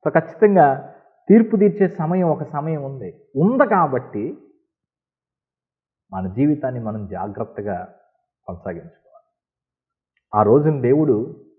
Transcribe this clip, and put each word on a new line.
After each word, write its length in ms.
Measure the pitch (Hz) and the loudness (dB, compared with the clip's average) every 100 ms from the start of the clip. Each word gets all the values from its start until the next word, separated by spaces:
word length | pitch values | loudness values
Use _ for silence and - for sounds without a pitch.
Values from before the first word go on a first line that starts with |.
So 160 | 160 160 | 2 0
ఖచ్చితంగా 760 | 160 - 214 190 147 135 - - _ _ - | -2 0 4 6 4 2 -8 -20 _ _ 4
తీర్పు 280 | 208 226 214 | 4 6 2
తీర్చే 320 | 202 165 190 | 2 2 -2
సమయం 400 | - 156 185 175 | -2 -4 0 0
ఒక 140 | 147 | -2
సమయం 400 | 147 151 156 156 | -6 -8 -6 -6
ఉంది, 460 | 135 135 95 - _ 135 | -8 -12 -14 -16 _ -2
ఉంది 320 | 175 254 196 | 0 2 2
కాబట్టి 800 | 202 160 127 - 104 110 - _ _ _ _ _ _ _ _ _ _ _ _ _ _ _ _ _ | 2 0 -2 -6 -10 -10 -12 _ _ _ _ _ _ _ _ _ _ _ _ _ _ _ _ _
మన 200 | 95 92 | -10 -10
జీవితాన్ని 480 | 101 143 147 131 127 | -2 0 0 -4 -8
మనం 260 | 110 110 101 | -8 -8 -10
జాగ్రత్తగా 920 | 92 101 98 110 - 104 90 90 _ _ _ _ _ - | -10 -10 -8 -12 -10 -8 -8 -10 _ _ _ _ _ -16
కొనసాగించుకోవాలి. 840 | 85 95 85 82 _ _ _ _ _ _ _ _ _ _ _ _ _ _ | -14 -12 -12 -14 _ _ _ _ _ _ _ _ _ _ _ _ _ _
ఆ 80 | 104 | 0
రోజున 380 | 107 131 151 147 | 4 4 4 0
దేవుడు 680 | 120 143 151 107 - - _ | 2 2 2 0 -2 -12 _